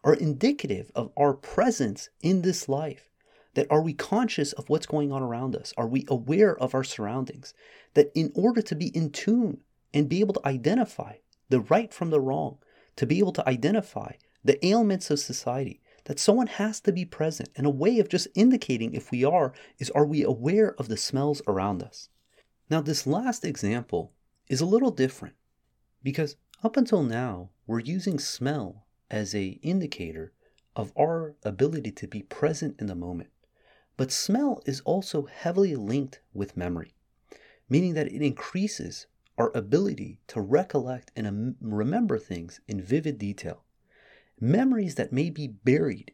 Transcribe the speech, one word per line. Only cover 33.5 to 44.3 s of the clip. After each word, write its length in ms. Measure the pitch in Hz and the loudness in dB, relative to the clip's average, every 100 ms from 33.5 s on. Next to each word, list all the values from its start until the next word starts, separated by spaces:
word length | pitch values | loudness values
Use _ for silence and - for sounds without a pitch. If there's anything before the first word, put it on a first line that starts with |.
| _ _ _ _ - | _ _ _ _ -6
But 140 | 131 | -4
smell 500 | - - 226 285 - - | -4 0 2 2 -2 -6
is 160 | 135 | -6
also 440 | - 180 190 156 - | -2 -2 -2 -4 -4
heavily 500 | - 170 180 196 135 | -6 -2 2 2 2
linked 460 | 104 135 135 - _ | -2 -2 -2 -10 _
with 240 | - 101 - | -8 -6 -4
memory, 380 | 90 85 76 _ _ _ _ - _ _ - | -4 -6 -8 _ _ _ _ -20 _ _ 0
meaning 240 | 139 180 | 2 2
that 140 | 156 151 | -2 -4
it 100 | 131 | -2
increases 840 | 147 - - 185 202 - 85 - - _ _ - | -2 -2 -6 -4 -4 -6 -10 -12 -18 _ _ -2
our 180 | 117 120 | 0 0
ability 640 | 101 151 196 156 101 98 - | 0 2 2 -4 -10 -14 -10
to 140 | 113 | -6
recollect 680 | 98 147 190 143 123 127 - - | 2 2 2 -2 -2 -8 -10 -6
and, 120 | 104 | -4
um, 280 | 101 123 127 | -4 -6 -6
remember 560 | 110 104 113 208 220 113 | -6 -2 0 0 0 -2
things 420 | - 90 85 - - | -4 -10 -10 -16 -10
in 140 | 104 | -8
vivid 360 | 92 143 156 120 | -2 -2 -2 -6
detail. 460 | 101 98 85 85 _ _ _ _ _ _ _ | -8 -8 -10 -12 _ _ _ _ _ _ _